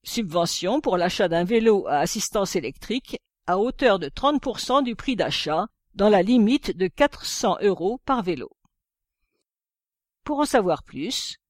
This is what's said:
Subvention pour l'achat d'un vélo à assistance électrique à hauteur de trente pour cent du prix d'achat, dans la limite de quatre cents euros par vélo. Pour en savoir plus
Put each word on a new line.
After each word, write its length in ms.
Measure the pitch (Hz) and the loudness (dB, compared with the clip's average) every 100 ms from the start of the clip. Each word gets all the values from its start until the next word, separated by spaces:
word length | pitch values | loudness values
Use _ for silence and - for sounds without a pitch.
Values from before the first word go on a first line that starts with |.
Subvention 760 | - 233 196 170 170 - 180 269 | -6 -6 -2 -2 -2 -2 -2 0
pour 160 | 285 180 | 0 0
l'achat 320 | 175 - 185 | 0 0 0
d'un 140 | 165 180 | 2 2
vélo 420 | 226 226 202 - | 4 4 4 2
à 120 | 143 | 0
assistance 560 | 165 214 - 214 190 185 | 0 -2 -4 -2 -2 -2
électrique 640 | 127 - - 240 - - _ _ - | -4 -10 -6 -6 -6 -16 _ _ -4
à 140 | 185 | 0
hauteur 400 | 233 - 262 190 | 0 2 4 4
de 100 | 147 | 0
trente 320 | - 269 294 | -2 0 0
pour 180 | 277 214 | -2 -6
cent 220 | - 262 | 0 0
du 140 | 247 226 | 0 -4
prix 200 | - 226 | -4 -2
d'achat, 520 | 139 143 151 160 214 _ _ | -2 -2 -2 -2 -4 _ _
dans 160 | - 208 | 2 4
la 120 | 202 | 4
limite 540 | 185 247 214 277 - 175 | 4 4 4 2 -2 -4
de 120 | 185 | -4
quatre 380 | - 285 - - | 0 0 0 -10
cents 320 | - 220 175 | -2 -2 0
euros 380 | 202 180 180 247 - | 0 0 -2 -4 -2
par 180 | 254 | -2
vélo. 260 | 180 143 101 _ _ _ _ _ _ _ _ _ _ _ _ _ _ _ _ _ | -2 -6 -8 _ _ _ _ _ _ _ _ _ _ _ _ _ _ _ _ _
Pour 160 | - 285 | -6 -2
en 60 | 294 | 2
savoir 380 | 254 180 151 | 2 2 -2
plus 540 | - 120 175 - - - | -6 -10 -6 -6 -8 -14